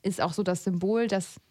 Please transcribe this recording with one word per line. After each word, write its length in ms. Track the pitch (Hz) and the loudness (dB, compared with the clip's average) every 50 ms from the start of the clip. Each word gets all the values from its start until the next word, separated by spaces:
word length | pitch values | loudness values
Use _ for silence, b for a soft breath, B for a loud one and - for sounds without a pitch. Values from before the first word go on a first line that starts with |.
| - | -4
ist 180 | 190 175 - | -2 0 0
auch 140 | - 185 160 | 0 0 0
so 80 | - 208 | 0 0
das 220 | 185 180 170 - | 0 0 0 0
Symbol, 420 | 196 180 170 180 196 220 226 233 | 0 0 0 2 2 2 2 2
das, 300 | 226 202 190 175 - - - - _ | 2 0 0 -2 -4 -10 -18 -20 _